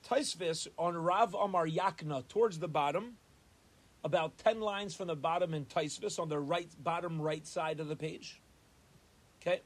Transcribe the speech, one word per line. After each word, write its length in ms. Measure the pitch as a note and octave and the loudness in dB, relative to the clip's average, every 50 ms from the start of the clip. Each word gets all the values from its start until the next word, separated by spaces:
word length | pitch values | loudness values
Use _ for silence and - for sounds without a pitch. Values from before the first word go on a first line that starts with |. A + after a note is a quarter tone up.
| - - | -2 2
Taisvis 600 | A#3+ C#4 D4 - - - F#3 E3 D#3+ D#3 - - - - | 2 2 2 0 -4 -2 0 -2 0 -2 -4 -10 -4 -2
on 180 | E3 F3 F3 | 0 0 0
Rav 380 | E3+ E3 E3+ F3+ G3+ A3+ G#3 F3 | 2 2 4 6 6 4 4 4
Amar 320 | G3+ G3+ G3 F#3+ F3+ E3 | 0 0 2 4 2 2
Yakna, 600 | D#3+ D#3+ F3+ F3+ G3 E3+ - D#3+ D3+ D3 C3+ - - | 4 2 2 2 2 0 -2 -6 -4 -4 -4 -4 -2
towards 320 | - G3+ A3+ A3+ F3+ D#3+ | 2 4 4 4 4 -2
the 80 | D#3+ E3+ | -6 0
bottom, 500 | C#3+ B2+ D3 D3 D3 F3+ G#3+ B3 A#3+ - _ _ - - _ - _ _ _ - _ _ _ - _ _ - | 0 2 2 2 2 0 -4 -4 -14 -18 _ _ -20 -20 _ -20 _ _ _ -20 _ _ _ -20 _ _ -4
about 340 | D#3 C#3+ F3 D#3+ D#3+ - - | 0 2 2 0 0 -6 2
ten 220 | - A3+ A3+ A3 | 4 4 4 4
lines 340 | G#3+ G#3 G3+ G3 G#3 G3+ D#3+ | 0 -2 -2 -2 -4 -6 -6
from 140 | - G3 F3 | -6 -4 -4
the 80 | E3 | -4
bottom 400 | D3 C3 E3 E3 F3 F3+ E3+ D#3+ | -2 0 0 2 2 2 0 0
in 100 | D3+ C#3+ | -4 -4
Taisvis, 540 | - - F3 D#3 D3+ - - - G#3 - - | -2 -2 -2 -2 -2 -4 -4 -4 -4 -2 -2
on 100 | E3+ D#3+ | -4 -2
the 80 | D3+ D3 | -2 -2
right, 320 | C#3+ C#3 E3 F3 F3 D#3+ D#3 - C3+ | 0 0 0 -2 -2 -6 -14 -6 -4
bottom 360 | F3 E3 E3+ F3 F3 E3 D#3 | -2 -2 0 -2 -2 -4 -2
right 280 | D3+ D#3 D#3 D#3 D3+ - | 0 0 -2 -2 -6 -6
side 320 | - F3+ D#3+ D#3 D#3+ D3 | -4 -2 -2 -2 -2 -4
of 80 | D#3+ D3 | -4 -6
the 80 | D#3 | -6
page. 440 | - D3+ D#3 - - - - - - _ _ - _ _ _ _ - _ _ - - _ _ _ - _ _ _ _ | -6 -6 -6 -6 -8 -12 -16 -16 -18 _ _ -20 _ _ _ _ -20 _ _ -20 -20 _ _ _ -20 _ _ _ _
Okay? 200 | - E3+ F3+ F#3 - | 0 0 0 0 -2